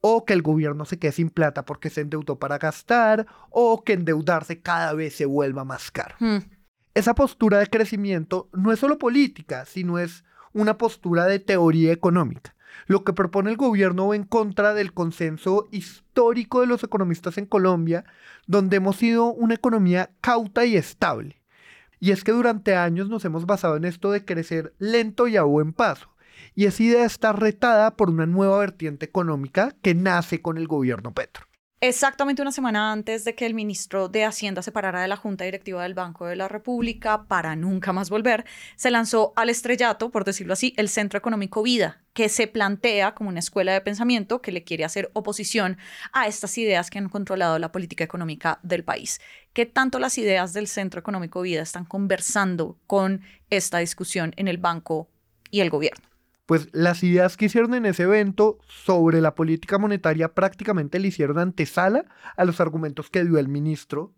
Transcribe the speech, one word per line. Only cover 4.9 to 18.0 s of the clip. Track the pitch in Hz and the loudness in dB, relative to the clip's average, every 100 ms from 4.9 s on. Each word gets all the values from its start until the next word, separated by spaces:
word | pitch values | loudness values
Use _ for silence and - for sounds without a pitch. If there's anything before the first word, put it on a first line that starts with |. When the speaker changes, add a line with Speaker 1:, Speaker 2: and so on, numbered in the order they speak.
Speaker 1:
vez | 151 156 | -2 -6
se | 143 | -4
vuelva | 143 139 139 135 | -2 0 0 -4
más | 135 131 - | -8 -12 -10
caro. | - - - | -10 -10 -4
Speaker 2:
Hmm. | 226 208 - _ _ _ _ | 0 0 -4 _ _ _ _
Speaker 1:
Esa | - 214 | 0 2
postura | 233 277 - 220 202 | 2 2 4 4 6
de | 208 | 4
crecimiento | 220 214 208 202 180 160 185 - | 2 0 0 -2 -2 -2 -6 -4
no | 185 196 | 0 2
es | 226 | 2
solo | 277 294 | 2 2
política, | 247 247 277 - - 131 | 2 2 2 0 -10 -10
sino | 131 - 180 175 | -10 -6 -4 -2
es | 170 - _ _ - | -4 -8 _ _ -10
una | 208 214 208 | 0 0 2
postura | 233 - 180 170 175 | -2 -2 0 2 4
de | 196 | 2
teoría | 196 190 170 165 160 | 2 4 4 6 4
económica. | 170 180 180 160 - - _ _ - - | 4 2 2 0 -4 -16 _ _ -20 0
Lo | 196 | 0
que | 196 | 0
propone | 175 185 196 196 | -2 0 0 -2
el | 220 | 0
gobierno | 269 208 190 180 196 | 0 2 2 2 0
va | 208 | -2
en | |
contra | 202 233 214 196 208 | 0 -2 0 2 2
del | 214 196 | 2 -2
consenso | 180 170 160 165 156 190 196 214 | -2 -4 -2 -6 -4 0 0 0
histórico | 208 165 - _ - 233 233 226 254 | -10 -12 -18 _ 2 4 2 0 0
de | 247 | 2
los | 240 | 0
economistas | 214 214 185 170 - 170 | -2 -2 0 -2 -4 -8
en | 202 | 0
Colombia, | 208 185 180 165 170 | 2 4 2 0 -2